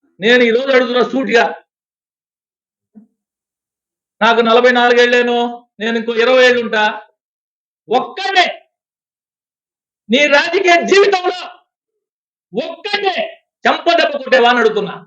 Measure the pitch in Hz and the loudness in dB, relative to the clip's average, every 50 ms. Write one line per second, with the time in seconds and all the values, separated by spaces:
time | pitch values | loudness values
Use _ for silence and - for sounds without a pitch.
0 | _ _ _ - 180 226 247 247 247 233 220 240 269 277 262 247 254 240 247 247 | _ _ _ -4 0 2 2 2 2 2 0 0 0 0 0 0 0 0 0 -2
1 | 226 - - 262 269 202 226 233 196 - 165 - _ _ _ _ _ _ _ _ | -2 0 -2 -4 -4 0 0 0 0 0 -4 -10 _ _ _ _ _ _ _ _
2 | _ _ _ _ _ _ _ _ _ _ _ _ _ _ _ _ _ _ _ 220 | _ _ _ _ _ _ _ _ _ _ _ _ _ _ _ _ _ _ _ -20
3 | 220 _ _ _ _ _ _ _ _ _ _ _ _ _ _ _ _ _ _ _ | -20 _ _ _ _ _ _ _ _ _ _ _ _ _ _ _ _ _ _ _
4 | _ _ _ - 202 226 233 220 233 226 226 240 247 254 247 247 240 247 247 240 | _ _ _ -2 0 0 2 2 2 2 2 4 4 4 2 2 2 2 4 4
5 | 240 240 247 247 240 240 240 240 240 240 240 240 _ _ _ - 202 226 233 233 | 2 2 2 0 0 0 -2 -2 -4 -4 -8 -12 _ _ _ -10 -8 -6 -6 -6
6 | 220 233 233 226 233 247 262 254 254 254 247 240 233 214 220 214 214 214 240 - | -6 -4 -2 -2 0 2 4 4 4 4 2 0 -2 -4 -2 -2 -2 -2 -4 -6
7 | - _ _ _ _ _ _ _ _ _ _ _ _ _ _ _ _ - 214 247 | -16 _ _ _ _ _ _ _ _ _ _ _ _ _ _ _ _ -4 -2 -2
8 | 240 - - - 381 381 381 370 349 - - - _ _ _ _ _ _ _ _ | -4 -4 -10 -10 -6 -2 0 0 0 0 -2 -12 _ _ _ _ _ _ _ _
9 | _ _ _ _ _ _ _ _ _ _ _ _ _ _ _ _ _ _ _ _ | _ _ _ _ _ _ _ _ _ _ _ _ _ _ _ _ _ _ _ _
10 | _ - 214 277 294 294 285 285 320 339 339 392 381 359 349 339 233 196 349 392 | _ -2 0 0 2 2 2 2 0 0 -2 -2 0 2 2 2 2 2 4 4
11 | 403 403 392 370 359 370 359 - - - - _ _ _ _ _ _ _ _ _ | 4 4 2 -2 -2 -4 -6 -6 -12 -16 -18 _ _ _ _ _ _ _ _ _
12 | _ _ _ _ _ _ _ _ _ _ 175 208 311 330 339 - 349 403 403 403 | _ _ _ _ _ _ _ _ _ _ -8 -8 -8 -8 -10 -12 -10 -8 -6 -4
13 | 381 381 349 - - - - _ _ _ _ _ - 226 277 330 - 339 339 339 | -4 -4 -4 -4 -6 -8 -10 _ _ _ _ _ -4 -4 -2 -2 0 0 0 2
14 | 320 - - - 262 220 233 254 240 240 247 240 220 214 - 208 185 175 175 - | 0 -2 -2 -6 -4 0 2 2 4 2 2 2 0 0 0 -2 -6 -8 -10 -14
15 | - | -18